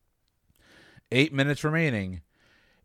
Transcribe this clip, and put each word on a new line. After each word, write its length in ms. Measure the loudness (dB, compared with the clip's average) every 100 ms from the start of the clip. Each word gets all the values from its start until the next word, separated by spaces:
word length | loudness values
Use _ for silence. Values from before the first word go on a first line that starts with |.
| _ _ _ _ _ _ _ -20 -20 -20 _
Eight 240 | 2 2
minutes 300 | 2 0 0
remaining. 560 | -2 0 0 -2 -4 -10 -16 _ _ _ _ _